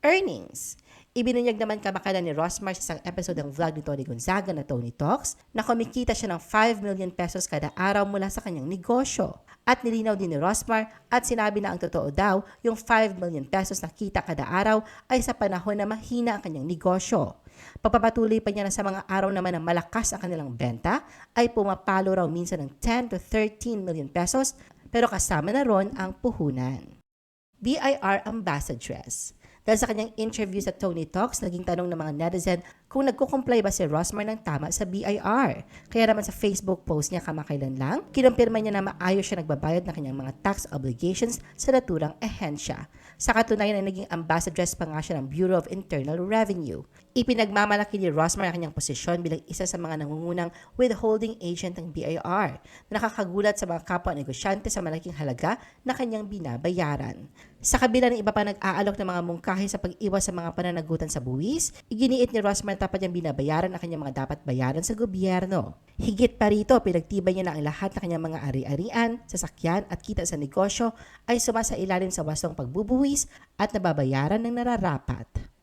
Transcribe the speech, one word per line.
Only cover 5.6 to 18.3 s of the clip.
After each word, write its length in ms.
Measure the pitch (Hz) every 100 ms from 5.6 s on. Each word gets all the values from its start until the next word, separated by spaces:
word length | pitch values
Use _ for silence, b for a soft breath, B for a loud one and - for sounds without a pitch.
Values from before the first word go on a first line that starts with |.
kumikita 540 | 220 233 226 254 247 220
siya 160 | 220
ng 100 | 170
five 380 | - 214 226 220
million 320 | 202 190 185
pesos 340 | - 175 185 -
kada 240 | 147 151 -
araw 320 | 185 202 202
mula 240 | 202 190
sa 80 | 208
kanyang 260 | 220 160 135
negosyo. 760 | 185 170 240 262 - 185 - _ B -
At 160 | 254
nilinaw 320 | 240 226 220 202
din 160 | 185
ni 60 | 147
Rosmar 480 | 170 214 - 220 220 B _
at 160 | 247 247
sinabi 320 | 233 214 208
na 160 | 202 175
ang 60 |
totoo 280 | 170 170 139 143
daw, 260 | 202 190 - B
yung 160 | 233 220
five 400 | - 226 220 185
million 240 | 175 160
pesos 400 | 131 196 190 190
na 80 | 170
kita 320 | - 202 185
kada 240 | - 156 -
araw 320 | 180 208 220 220 B _
ay 80 | 254
sa 160 | 240 -
panahon 400 | 202 185 185 208
na 100 | 202
mahina 540 | 220 - 240 240 208
ang 20 |
kanyang 240 | 190 156 143
negosyo. 680 | 170 185 185 - 214 120 - B B B B
Pagpapatuloy 560 | 220 233 226 226 220